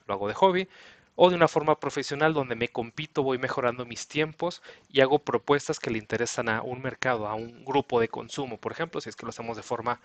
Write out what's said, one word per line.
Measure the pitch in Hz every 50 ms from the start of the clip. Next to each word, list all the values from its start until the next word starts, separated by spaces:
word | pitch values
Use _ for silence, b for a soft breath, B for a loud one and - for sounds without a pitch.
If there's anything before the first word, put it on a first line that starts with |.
| _
lo | - 101
hago | 98 101 104
de | 113
hobby, | - 190 190 175 185 - - B B B B B B B B B -
o | 175 180
de | 180
una | 165 165 147
forma | - 160 147 156 151 -
profesional | - 139 - 147 131 - 147 139 156 160
donde | 160 147 135 123 120
me | 113 120 -
compito, | - 127 113 117 - - 156 - - 156 135
voy | 135 131 123
mejorando | 131 123 - 139 123 120 117 123 123
mis | 120 117 - -
tiempos | - - 147 156 156 151 - 170 175 175 - B B B B B B
y | - 135
hago | 135 131 147 147
propuestas | - - 120 113 - - 143 143 - - 151 -
que | - 131
le | 117 110
interesan | 104 - 113 110 117 - - - 120 113
a | 110 113
un | - 123 123 127
mercado, | 135 131 113 - - 131 123 110 107
a | 104 107
un | 110 117 117 120 123 -
grupo | 135 135 143 131 - 127 117
de | 113
consumo, | 113 - 117 117 113 - 151 139 127 113
por | - - 113
ejemplo, | 110 - 165 165 - -
si | - 117
es | 107
que | - -
lo | 113
hacemos | - - 117 117 113
de | 107 -
forma | - 120 117 110 120 120 -